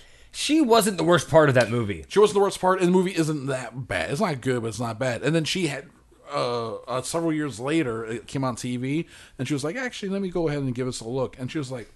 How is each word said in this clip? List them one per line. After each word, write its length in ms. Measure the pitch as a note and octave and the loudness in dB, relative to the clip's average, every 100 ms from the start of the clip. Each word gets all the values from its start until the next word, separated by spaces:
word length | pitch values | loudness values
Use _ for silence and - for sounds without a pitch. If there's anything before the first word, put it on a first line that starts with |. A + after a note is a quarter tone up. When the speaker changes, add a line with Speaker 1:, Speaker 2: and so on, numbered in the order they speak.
| - - - - | -20 -20 -16 -6
Speaker 1:
she 240 | - D#4 | 0 2
wasn't 380 | C4 A3+ G3+ F3+ | 6 6 4 2
the 40 | |
worst 260 | D#3+ E3+ - | 4 4 6
part 180 | D#3+ D3+ | 6 8
of 60 | |
that 160 | B2+ G#2+ | 6 4
movie. 340 | A#2+ G#2 F2 - | 2 -2 -4 -2
Speaker 2:
She 100 | F#3+ | 4
wasn't 160 | G#3 | 4
the 60 | G3 | 6
worst 200 | G3 - | 2 2
part, 200 | F#3 F#3 | 2 4
and 80 | F3 | 4
the 40 | |
movie 240 | F#3 F#3 F3+ | 4 4 2
isn't 300 | D#3 D#3 C3+ | 0 -2 -4
that 420 | B2+ B2 A#2+ - | -6 -6 -10 -4
bad. 220 | F#2 E2 | -2 -2
It's 100 | C#3+ | -2
not 220 | G3+ C#3 | -2 -2
good, 180 | C3 B2 | -2 -2
but 80 | A2+ | -2
it's 100 | G2+ | -6
not 200 | A#2+ A2 | -6 -4
bad. 240 | C3 A2+ | -4 -2
And 120 | B2+ | 0
then 100 | E3 | 0
she 240 | D#3 F#3 E3 | 0 -2 -2
had, 180 | C#3 - - _ _ D#3+ | -4 -12 -20 _ _ -8
uh, 440 | C#3+ B2+ A#2+ A#2 G2+ | -4 -2 -2 -4 -8
uh, 180 | - B2 | -6 -6
several 320 | B2 E3 E3 | -4 -2 0
years 260 | D#3 D3 G#2 | 0 -4 -4
later, 460 | C3 D#3+ C3+ A2+ | -2 0 0 -2
it 220 | A2+ A2+ - | -6 -8 -6
came 180 | C#3+ | -4
on 100 | C3 | -4
T 220 | A#2 B2 B2 | -4 -6 -4
V, 300 | C3 D3 E3+ - - - | -2 -4 -4 -10 -16 -8
and 100 | C3 | -4
she 60 | |
was 100 | D3 | -2
like, 120 | D3 A3+ | -4 -6
"Actually, 340 | B3+ - G3 | -8 -8 -6
let 100 | G3 | -4
me 80 | G3 | -4
go 200 | F3 D#3+ | -2 -2
ahead 120 | D3 | -2
and 140 | C3+ | -4
give 100 | A#2+ | -4
this 160 | B2+ A#2+ | -4 -6
a 80 | A2+ | -6
look." 300 | C3 B2 - | -4 -4 -6
And 120 | B2+ | -8
she 60 | D#3+ | -6
was 160 | B2+ | -6
like, 180 | B2+ G#2 | -8 -12